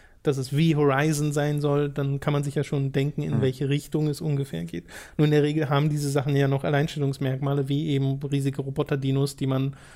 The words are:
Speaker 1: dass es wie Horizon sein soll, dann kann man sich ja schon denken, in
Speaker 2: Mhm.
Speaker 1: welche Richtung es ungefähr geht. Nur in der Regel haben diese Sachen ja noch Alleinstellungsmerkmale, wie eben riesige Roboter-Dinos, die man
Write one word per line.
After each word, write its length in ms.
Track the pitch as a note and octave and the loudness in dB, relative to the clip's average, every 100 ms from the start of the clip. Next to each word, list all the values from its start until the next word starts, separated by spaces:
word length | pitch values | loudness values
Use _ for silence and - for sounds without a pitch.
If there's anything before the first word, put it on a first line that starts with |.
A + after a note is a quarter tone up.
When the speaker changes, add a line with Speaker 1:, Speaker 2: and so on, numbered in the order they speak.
| - - | -20 -4
Speaker 1:
dass 160 | D3+ C3+ | -2 -2
es 180 | B2+ C#3+ | -2 2
wie 180 | E3 | 4
Horizon 580 | D3 C#3+ C3+ D#3 D3 D3+ | 4 4 4 2 0 0
sein 260 | D3 D3 D3 | 0 0 0
soll, 300 | C#3+ C#3+ D3 | 0 0 0
dann 280 | C#3+ C#3 C#3 | -2 -2 -2
kann 120 | - | 0
man 100 | C#3+ | 0
sich 120 | C#3+ | 0
ja 100 | D3+ | -2
schon 280 | C#3 C#3+ C3+ | -2 -2 0
denken, 280 | C#3 C#3+ D3 | 0 -2 -2
in 140 | D3+ C#3+ | -2 0
Speaker 2:
Mhm. 40 | |
Speaker 1:
welche 260 | C3+ C3 C#3 | 0 0 -2
Richtung 380 | C#3+ - D#3 D3+ | -2 -2 -2 -2
es 140 | C#3+ | -2
ungefähr 420 | D#3+ C#3 C#3 - | -2 -2 -2 -6
geht. 220 | D#3+ - - - - - | -6 -8 -10 -18 -12 0
Nur 80 | D3+ | 4
in 40 | |
der 100 | D3+ | 4
Regel 260 | D3 D#3 D3+ | 4 2 2
haben 220 | C#3+ D3+ | 2 2
diese 180 | D3 C#3+ | 0 0
Sachen 260 | C#3 C3 | 0 0
ja 140 | C#3 C#3 | 2 2
noch 160 | C#3 | 2
Alleinstellungsmerkmale, 1040 | D3 C#3+ D#3 D3+ C#3 C3+ C3 C3 C#3 C#3+ C3+ | 0 0 0 -2 -2 -2 -4 -2 -2 -2 0
wie 200 | C#3+ D#3+ | -2 0
eben 280 | C#3 C3+ C3+ | 0 0 -2
riesige 400 | C#3+ C#3 C#3 C3 | -2 -2 0 -2
Roboter-Dinos, 720 | C3+ C#3 C#3+ C#3+ C3+ C3+ C#3 - | -4 -4 -2 0 0 0 0 -2
die 100 | C3 | -2
man 300 | C3 C3+ C3+ - | 0 -2 -6 -16